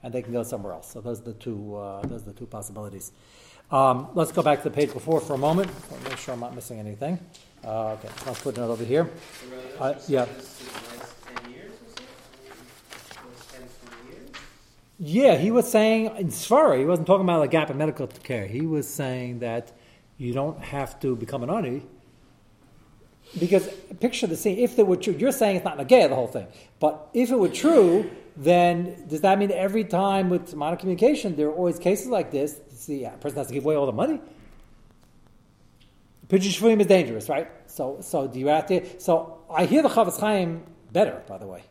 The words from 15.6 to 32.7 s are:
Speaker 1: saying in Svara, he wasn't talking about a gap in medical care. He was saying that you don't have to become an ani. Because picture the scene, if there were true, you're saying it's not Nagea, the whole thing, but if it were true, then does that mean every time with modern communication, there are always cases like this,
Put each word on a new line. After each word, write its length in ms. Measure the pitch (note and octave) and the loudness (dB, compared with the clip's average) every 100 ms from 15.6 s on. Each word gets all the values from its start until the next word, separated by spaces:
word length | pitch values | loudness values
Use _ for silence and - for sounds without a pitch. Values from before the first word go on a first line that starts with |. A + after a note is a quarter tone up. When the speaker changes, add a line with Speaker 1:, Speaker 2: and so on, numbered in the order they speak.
| A#3 | 4
Speaker 1:
saying 460 | A3 G#3+ A3 A3 A3 | 4 4 4 0 -4
in 100 | F3+ | -6
Svara, 500 | - - B3 D#4 C3 | -6 2 6 6 4
he 60 | C#3+ | 2
wasn't 220 | F3 D#3+ | 0 4
talking 160 | F#3+ F#3+ | 4 4
about 160 | E3+ | 2
a 60 | C#3+ | 4
gap 220 | D#3+ D3+ | 2 0
in 80 | C3+ | -2
medical 300 | D#3 - C3 | -4 -4 -8
care. 380 | - - B2 G2 | -10 -8 -6 -4
He 160 | A#2+ D#3+ | -4 -2
was 200 | D#3 C#3 | -2 -4
saying 520 | - C3+ B2+ B2 A#2+ | -6 -4 -4 -6 -6
that 320 | A#2 A#2 A#2+ - _ _ _ _ | -6 -6 -8 -20 _ _ _ _
you 140 | B2 | -6
don't 260 | B2 C#3+ D3+ | -4 -4 -6
have 400 | - C#3 C3 - | -10 -8 -8 -6
to 160 | C#3 A#2+ | -4 -4
become 260 | A2 C3+ | -4 -6
an 60 | A#2+ | -4
ani. 340 | G#3 D#3 C3 - - _ _ _ _ _ _ _ - _ _ _ _ - - | -4 -4 -6 -10 -20 _ _ _ _ _ _ _ -20 _ _ _ _ -14 -4
Because 280 | E3+ F#3+ - - - F#3 | 2 2 2 -12 -16 -2
picture 280 | B3 - G#3 | -2 0 -4
the 100 | D#3+ | -2
scene, 220 | G#3+ F#3+ | -2 0
if 160 | A#3+ - | 0 4
there 100 | G#3 | 4
were 100 | F3+ | 4
true, 180 | G3 | 0
you're 180 | D#3+ A#3+ | 0 0
saying 260 | C4+ A3 F#3+ | 2 2 2
it's 80 | F3+ | -2
not 120 | D3 | -6
Nagea, 300 | C3+ B3+ D#3+ | 6 6 8
the 60 | B2+ | 4
whole 120 | A#2 | -2
thing, 200 | B2 F#2 - - _ | -4 -10 -16 -20 _
but 300 | D3+ D3+ - | 0 0 -4
if 160 | - A#3+ | 0 2
it 80 | B3 | 4
were 120 | F#3 | 2
true, 600 | - D4 D#4+ F#3 F3 G#3+ - - - | 2 4 8 8 6 0 -8 -20 -4
then 680 | C#3 F3 F3 E3+ F3 - - | 4 6 6 2 -2 -8 -10
does 140 | D#3 | 0
that 160 | F#3+ G3 | 2 4
mean 140 | G3+ | 2
every 320 | F3+ F#3+ G#3+ | 0 0 0
time 460 | G#3 F3+ G3 G3 F#3 | 0 0 2 2 2
with 260 | F3+ E3+ D3+ | 0 -4 -6
modern 240 | D3+ F3 | -4 -4
communication, 560 | F#3 F3 A3 D4+ G#3 D3+ | -4 2 4 4 -2 -2
there 120 | D3+ | -2
are 60 | |
always 240 | D#3 F3+ E3+ | 0 -2 0
cases 300 | F3 F#3+ B3+ | 0 0 0
like 240 | A3+ D#3+ | -2 -2
this, 220 | C#3+ D3 - - | -4 -4 -6 -20